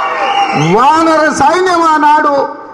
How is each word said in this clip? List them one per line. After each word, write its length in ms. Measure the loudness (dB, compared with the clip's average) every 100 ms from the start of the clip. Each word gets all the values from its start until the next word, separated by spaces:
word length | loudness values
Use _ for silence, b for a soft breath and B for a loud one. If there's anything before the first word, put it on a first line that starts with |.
| -4 -4 -4 -2 -2 -2 0
వానర 560 | 2 2 2 2 0 0
సైన్యం 520 | 0 0 0 0 0
ఆనాడు 680 | 0 2 2 2 2 -2 -4 -8 -18